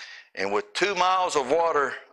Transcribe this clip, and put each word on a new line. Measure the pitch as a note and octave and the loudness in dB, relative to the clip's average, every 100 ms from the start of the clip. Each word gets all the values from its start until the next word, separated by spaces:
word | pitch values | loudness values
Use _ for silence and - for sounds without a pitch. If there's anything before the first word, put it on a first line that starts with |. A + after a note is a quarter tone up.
| - - - - | -18 -18 -16 -6
and | F#2+ | -2
with | G2+ - | 0 -2
two | - G3 F#3 | -2 0 2
miles | F3+ F#3 F3+ D3 | 2 2 2 0
of | B2+ | 2
water | D#3+ E3 D3 C3 - - | 2 2 2 0 -4 -6